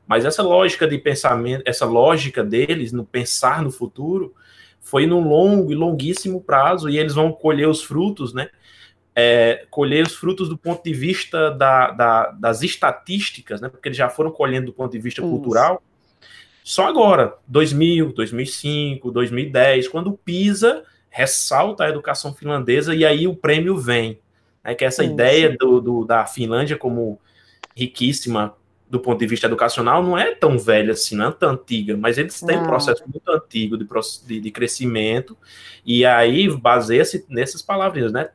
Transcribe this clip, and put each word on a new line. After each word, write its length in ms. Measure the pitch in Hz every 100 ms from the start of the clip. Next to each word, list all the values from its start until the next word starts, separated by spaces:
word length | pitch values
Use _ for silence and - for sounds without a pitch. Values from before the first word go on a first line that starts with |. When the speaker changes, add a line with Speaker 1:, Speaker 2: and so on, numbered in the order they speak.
| -
Speaker 1:
Mas 200 | 110 131
essa 180 | 156
lógica 420 | 190 180 185 - 160
de 100 | 143
pensamento, 640 | 147 131 135 117 120 135 131
essa 200 | 117 123
lógica 580 | 117 139 160 139 127
deles 480 | 104 113 143 165 117
no 140 | 120 113
pensar 580 | 156 131 - 127 151
no 80 | 143
futuro 600 | - - - 147 190 185 - _ _ - _
foi 240 | - 139 160
num 200 | 175 160
longo 460 | 147 190 208 165
e 40 | 147
longuíssimo 640 | 165 156 143 185 190 185
prazo, 480 | - 139 139 180 156
e 80 | 147
eles 160 | 156
vão 180 | 143 160
colher 380 | 156 156 143 156
os 140 | 156
frutos, 500 | - 143 196 202 127
né, 160 | 127 151 _ _ _ - _ _ -
é, 500 | 120 117 117 113 -
colher 360 | - 139 147 160
os 100 | -
frutos 320 | 165 190 175
do 100 | 160
ponto 260 | 170 170
de 100 | 170
vista 580 | 139 151 190 - 165 156
da, 400 | 135 135 131 127
da, 400 | 113 120 113 113
das 300 | - 117 110
estatísticas, 960 | 143 - 151 - - 196 202 - - 104
né? 100 | 127
Porque 200 | - 143
eles 80 | 131
já 120 | 127
foram 220 | - 156
colhendo 360 | 156 143 127 127
do 60 |
ponto 180 | - 127
de 80 | 117
vista 220 | 117 -
Speaker 2:
Isso. 80 | 175
Speaker 1:
cultural, 520 | 123 120 113 147 180 _ _ _ _ - - - _
só 240 | - - 190
agora, 480 | 320 214 175 127 - -
dois 260 | 135 151
mil, 400 | 143 165 170 156
dois 180 | 120 110
mil 120 | 117
e 40 | 135
cinco, 640 | - 143 147 147 135 123
dois 200 | 123 120
mil 140 | 120 147
e 40 |
dez, 380 | 131 135 131 127
quando 200 | 160 180
o 60 | 202
pisa 640 | - 175 202 196 226 320 - _ _
ressalta 720 | - 135 - - 139 196 202
a 60 | 151
educação 440 | 147 147 139 143
finlandesa, 640 | 139 147 147 120 131 151 160
e 80 | 156
aí 220 | 151 175
o 80 | 175
prêmio 420 | - 151 170 185
vem, 420 | 120 120 113 110 _ _ _ _
né? 100 | - 120
Que 100 | 131
é 20 |
essa 160 | -
Speaker 2:
Isso. 100 | 160
Speaker 1:
ideia 440 | 151 123 151 156 123
do, 240 | 131 123
do, 240 | 120 120 110
da 200 | 117 107
Finlândia 520 | - 117 117 147 147
como 420 | 127 120 113 104 _ _ _ _ - -
riquíssima 800 | 127 - 123 131 - 110 104 - _ _ _
do 100 | 127
ponto 200 | 127 117
de 60 | 113
vista 220 | 117 117
educacional 560 | 113 117 - 117 156
não 140 | 180 180
é 180 | 294 466
tão 240 | 151 127
velha 320 | 113 107 107
assim, 240 | 110 - 104
não 140 | 113
é 20 |
tão 200 | 147 160
antiga, 440 | 131 - 117 104 104
mas 220 | 117 120
eles 240 | 156 -
têm 160 | 175 -
um 40 |
Speaker 2:
Não. 60 | -
Speaker 1:
processo 360 | 139 143 - -
muito 220 | 143 -
antigo 460 | 160 - 113 110 110
de 80 | 101
proce-, 400 | - 110 - 120
de, 140 | 110
de 100 | 107
crescimento, 840 | 104 117 - 127 113 110 117 - - _ - - - -
e 200 | 120 123
aí 440 | 120 117 143 196
baseia-se 760 | 135 117 123 110 120 185 185 -
nessas 320 | 120 - -
palavrinhas, 500 | - 196 190 160 117
né? 180 | 117 156